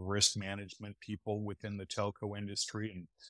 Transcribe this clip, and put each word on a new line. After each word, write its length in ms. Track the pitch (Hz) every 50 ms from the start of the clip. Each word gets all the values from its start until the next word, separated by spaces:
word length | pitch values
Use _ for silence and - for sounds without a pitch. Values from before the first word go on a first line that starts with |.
| 92 95
risk 280 | 101 104 104 - -
management 600 | 104 98 95 98 101 101 92 - - 104 101 101 -
people 420 | - - 104 95 - 110 104 107
within 360 | 107 101 95 - - 104 101 98
the 80 | 95
telco 500 | - - - 101 104 - - 107 101 101
industry, 560 | 101 101 98 101 - - - - 107 107 110 95
and 120 | 90 85 - _ - -